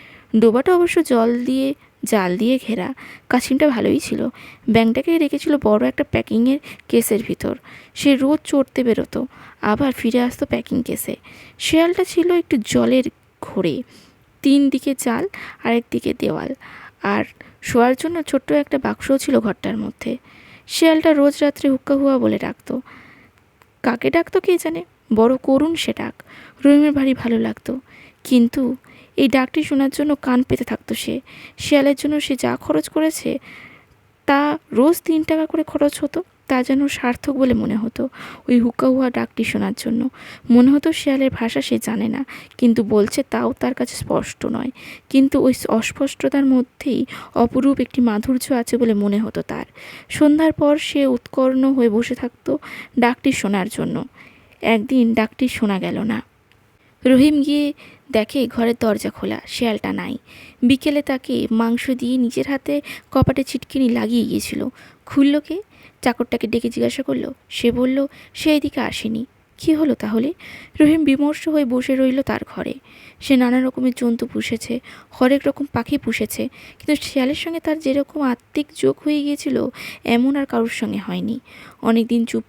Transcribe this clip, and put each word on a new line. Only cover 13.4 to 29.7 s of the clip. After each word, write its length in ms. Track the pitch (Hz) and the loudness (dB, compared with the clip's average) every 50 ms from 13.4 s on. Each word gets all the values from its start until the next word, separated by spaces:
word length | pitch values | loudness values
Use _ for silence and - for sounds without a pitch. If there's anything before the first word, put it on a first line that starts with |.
ঘোরে, 400 | - - - 202 180 170 185 262 247 _ - - - _ _ _ _ _ _ _ | -16 -8 -4 -2 -2 -2 -2 -4 -6 _ -14 -20 -20 _ _ _ _ _ _ _
তিন 280 | - 277 269 285 285 269 | 2 4 4 4 4 2
দিকে 260 | 269 262 - 285 262 | 2 0 -2 -2 -4
চাল 320 | - - 247 226 240 359 403 - - - - - - - | -2 -2 -2 -2 -2 -4 -6 -8 -12 -18 -18 -14 -6 -2
আর 100 | 240 233 | -2 0
একদিকে 400 | 233 - - - 233 - - 233 - | 0 -2 -4 -6 -4 -4 -4 -4 -2
দেওয়াল, 340 | - - 156 156 - - 269 - - - - - - - - _ - | -4 -4 -4 -4 -6 -8 -10 -12 -16 -20 -20 -20 -20 -20 -14 _ -4
আর 220 | 196 202 214 - - - - - - - _ | -2 -2 -2 -4 -6 -10 -20 -20 -20 -20 _
শোয়ার 340 | - - - 233 240 247 262 - | -6 0 2 4 4 4 2 0
জন্য 220 | - 320 349 330 | -2 -4 -4 -4
ছোট্ট 300 | 302 - - 262 - - | -4 -2 -2 -2 0 0
একটা 260 | 294 294 285 - - | 0 0 0 0 -4
বাক্সও 400 | 262 - 208 208 - - - 269 | -4 -2 -4 -6 -4 -2 0 0
ছিল 220 | 269 - 302 262 226 | 0 0 0 0 0
ঘরটার 380 | 220 208 180 - - 202 226 | 0 0 -4 -4 -6 -6 -6
মধ্যে। 400 | 214 208 208 - - - 226 240 254 _ - - - - - - - _ | -6 -6 -8 -10 -10 -8 -8 -8 -8 _ -16 -20 -20 -20 -20 -20 -20 _
শেয়ালটা 460 | - - - 330 330 320 320 320 330 302 | -8 -2 2 4 4 4 4 4 4 4
রোজ 200 | 285 277 285 285 - | 4 4 2 2 2
রাত্রে 280 | 294 285 - - - 277 | 0 0 0 0 0 0
হুক্কা 260 | 262 254 - - 277 | 0 0 0 -2 0
হুয়া 220 | 269 277 277 269 | 2 2 2 2
বলে 220 | 247 233 220 214 208 | 2 2 0 0 -2
ডাকতো। 420 | - - - _ _ - - 254 - - - - - - - _ _ _ _ _ _ _ _ _ _ _ _ _ - | -4 -8 -10 _ _ -8 -8 -8 -8 -12 -18 -20 -20 -20 -20 _ _ _ _ _ _ _ _ _ _ _ _ _ -2
কাকে 260 | 277 240 233 - 269 | -2 -2 0 0 0
ডাকতো 300 | 285 330 339 - - 381 | 0 0 0 0 -2 -2
কে 180 | - 392 359 | 0 2 0
জানে, 260 | 339 - 320 330 339 359 - _ _ _ - 226 | 0 0 -4 -6 -8 -10 -14 _ _ _ -2 2
বড় 240 | 214 226 240 262 | 4 4 4 2
করুণ 380 | 254 - 269 269 269 294 330 339 | 2 0 2 2 2 2 0 -2
সে 180 | - - - - | -2 -4 -6 -6
ডাক। 260 | - - - - - - - - - - - - - - | -6 -8 -10 -10 -14 -20 -20 -20 -20 -20 -20 -6 2 4
রহিমের 260 | 285 285 294 302 302 | 6 6 6 6 4
ভারী 220 | 277 277 269 269 254 | 2 2 2 0 0
ভালো 260 | - - 233 233 226 | 0 0 -2 0 0
লাগতো, 400 | 226 220 220 - - - 254 262 - _ - - - - _ _ - | 0 -2 -6 -6 -8 -8 -8 -8 -10 _ -20 -20 -20 -20 _ _ -2
কিন্তু 520 | - 262 247 233 240 - 285 262 240 254 - _ - - - - _ _ | 2 4 4 4 4 2 0 -2 -2 -2 -6 _ -18 -20 -20 -20 _ _
এই 120 | - 277 | 0 2
ডাকটি 360 | 240 226 269 254 - - 311 302 | 4 4 2 0 0 -2 -2 -2
শোনার 260 | - | 0